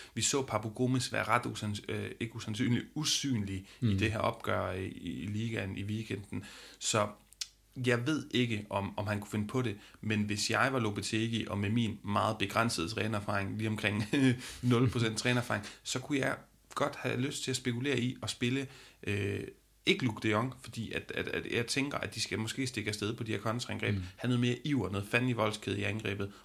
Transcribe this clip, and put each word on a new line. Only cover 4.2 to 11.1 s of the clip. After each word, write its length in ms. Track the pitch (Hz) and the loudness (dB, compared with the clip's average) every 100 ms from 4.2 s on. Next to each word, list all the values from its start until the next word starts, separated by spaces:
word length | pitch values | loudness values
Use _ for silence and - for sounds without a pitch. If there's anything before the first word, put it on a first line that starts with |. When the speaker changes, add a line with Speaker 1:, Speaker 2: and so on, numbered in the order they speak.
| 110 - - 98 95 | 0 0 -2 0 0
Speaker 1:
i, 140 | 92 95 | -2 -6
i 380 | - 87 64 90 | -6 -6 -6 -4
ligaen 500 | 104 113 110 98 95 | -2 -2 -2 -4 -4
i 40 | |
weekenden. 600 | 101 107 107 107 101 101 - - - - | -4 -4 -4 -6 -6 -8 -10 -16 -18 -8
Så 280 | - 113 104 - - - - _ _ - 123 | 0 2 2 -2 -20 -12 -12 _ _ -2 2
jeg 200 | 120 123 | 4 4
ved 200 | 151 - | 0 2
ikke, 360 | 117 120 107 104 | 2 2 0 -2
om, 280 | 101 98 - | -2 -2 -2
om 80 | 104 | -2
han 140 | 104 | -2
kunne 100 | 101 | 0
finde 160 | 107 104 | -2 0
på 160 | 127 | 0
det, 140 | 123 101 - - | 0 -4 -12 -8
men 220 | 107 107 | 0 0
hvis 280 | 101 101 - | 2 0 2
jeg 220 | 110 127 | 4 4
var 60 | 135 | 4
Lopetegui, 680 | 110 101 92 | 2 0 0